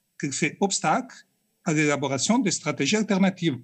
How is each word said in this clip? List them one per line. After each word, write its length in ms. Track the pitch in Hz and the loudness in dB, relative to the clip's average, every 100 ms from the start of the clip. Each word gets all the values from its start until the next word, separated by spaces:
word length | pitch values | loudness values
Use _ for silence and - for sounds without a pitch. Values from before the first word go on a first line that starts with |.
| _ - | _ -10
qu'elle 140 | 147 | -8
fait 240 | - 151 - | -2 -4 0
obstacle 560 | 196 - 156 214 254 - - _ _ _ | -2 0 0 0 -2 -16 -20 _ _ _
à 100 | - | -2
l'élaboration 680 | 156 147 139 139 135 - 240 | 2 2 2 0 -2 2 2
de 100 | 196 | 2
stratégies 460 | - 151 139 139 214 | -2 -4 -2 0 0
alternatives, 600 | 208 196 190 190 165 120 | 2 2 2 2 -2 -2